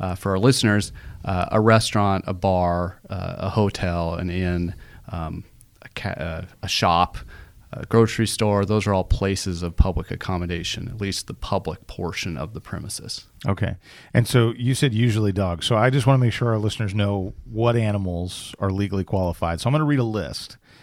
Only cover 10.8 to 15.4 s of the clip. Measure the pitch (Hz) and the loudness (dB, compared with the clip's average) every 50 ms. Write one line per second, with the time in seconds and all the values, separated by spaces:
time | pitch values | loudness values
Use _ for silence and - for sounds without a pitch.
10.8 | 92 87 - 107 104 98 90 - - - - - - - - 98 - - 80 - | -8 -8 -8 -6 -4 -4 -4 -4 -6 -10 -12 -12 -6 -4 -4 -2 -2 -4 -8 -8
11.8 | - - - - 92 85 82 - - 92 85 73 69 - 110 - - - - - | -10 -14 -10 -8 -6 -6 -6 -6 -6 -6 -6 -6 -8 -8 -10 -12 -12 -10 -10 -10
12.8 | 78 - - - - - - - - - _ - - 98 98 92 104 90 - - | -10 -10 -10 -10 -10 -12 -12 -12 -14 -18 _ -6 -2 -2 0 0 0 -2 -4 -6
13.8 | - - - - - - - 120 117 - - 127 117 113 117 117 120 120 131 - | -10 -18 -20 -20 -10 -2 2 2 2 4 4 4 4 4 2 0 -2 -2 0 2
14.8 | - 143 110 107 117 123 107 110 107 104 95 92 | 2 2 4 4 4 4 4 4 2 2 2 2